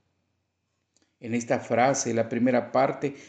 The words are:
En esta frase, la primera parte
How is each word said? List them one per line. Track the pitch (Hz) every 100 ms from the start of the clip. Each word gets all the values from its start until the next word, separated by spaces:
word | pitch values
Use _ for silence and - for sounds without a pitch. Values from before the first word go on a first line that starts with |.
| _ _ _ _ _ _ _ _ _ _ _ _
En | 117
esta | 120 117 123
frase, | - 117 131 135 123
la | 113 113
primera | 120 127 123 -
parte | 127 139 - 143 -